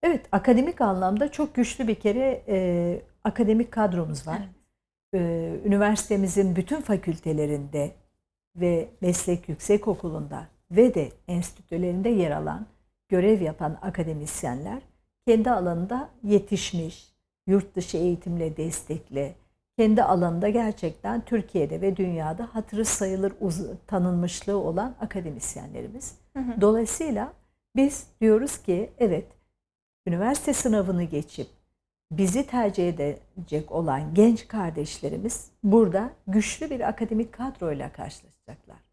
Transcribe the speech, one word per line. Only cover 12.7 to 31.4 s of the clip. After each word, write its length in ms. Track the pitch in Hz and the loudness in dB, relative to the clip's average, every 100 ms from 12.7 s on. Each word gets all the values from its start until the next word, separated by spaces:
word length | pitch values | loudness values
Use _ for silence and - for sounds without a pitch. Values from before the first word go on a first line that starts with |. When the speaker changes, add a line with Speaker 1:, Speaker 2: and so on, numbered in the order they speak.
| _ _ _ _ | _ _ _ _
Speaker 1:
görev 320 | 185 190 214 | 2 4 4
yapan 360 | 165 151 156 156 | 2 -4 -6 -6
akademisyenler 1000 | 196 180 160 156 151 - 151 123 160 240 - _ _ _ - | -8 -4 -4 -4 -6 -6 -4 -6 -8 -10 -14 _ _ _ 2
kendi 240 | 226 220 | 4 4
alanında 580 | 233 180 170 185 240 294 - | 2 0 -2 -4 -6 -8 -10
yetişmiş, 920 | 208 208 202 202 - 175 160 - - _ _ _ - | 2 2 4 -4 -2 -4 -6 -10 -20 _ _ _ 2
yurt 280 | 196 196 - | 2 2 -6
dışı 220 | 175 170 | -4 -2
eğitimle 600 | 175 175 180 175 160 156 | 0 -2 -4 -4 -4 -4
destekli, 800 | 160 160 - 160 - 135 139 - _ _ _ - | -6 -6 -8 -10 -6 -6 -6 -8 _ _ _ 0
kendi 260 | 220 214 | 4 6
alanında 460 | - 185 175 170 202 | 4 4 2 0 0
gerçekten 720 | 220 226 208 170 - 196 233 | 0 0 -2 -6 -6 -6 -6
Türkiye'de 600 | 226 233 - 190 147 160 | -2 -4 -2 -2 -2 -2
ve 160 | 196 190 | -2 0
dünyada 580 | 185 170 156 165 233 226 | -2 -2 -4 -6 -8 -8
hatırı 300 | 214 208 220 | -8 -4 -2
sayılır 480 | - 196 190 196 196 | -2 -2 0 -2 -2
uz-, 260 | 196 165 190 208 - | -4 -4 -6 -10 -4
tanınmışlığı 680 | 196 180 175 175 - - 202 | 0 2 2 -2 -4 -4 -2
olan 380 | 165 165 233 247 | 0 -2 -4 -6
akademisyenlerimiz. 1120 | 214 202 170 147 - - 147 156 123 233 - - _ 269 | -8 -8 -8 -8 -10 -10 -12 -12 -12 -12 -16 -18 _ -8
Speaker 2:
Hı 20 | |
hı. 220 | 254 226 | -6 2
Speaker 1:
Dolayısıyla 720 | 202 220 226 - 320 214 240 - _ _ _ - | 4 4 0 -2 -2 -2 -4 -10 _ _ _ 2
biz 320 | 277 285 - _ | 2 2 -14 _
diyoruz 360 | 220 214 277 - | 4 4 2 -6
ki, 320 | - 180 208 - | -2 -2 -2 0
evet, 280 | 233 160 - _ _ _ _ _ _ _ - | 0 0 -4 _ _ _ _ _ _ _ -4
üniversite 460 | 170 214 285 - | 0 0 0 0
sınavını 500 | 277 254 214 185 175 | 0 2 2 2 0
geçip 440 | 175 151 151 - | 0 -4 -6 -10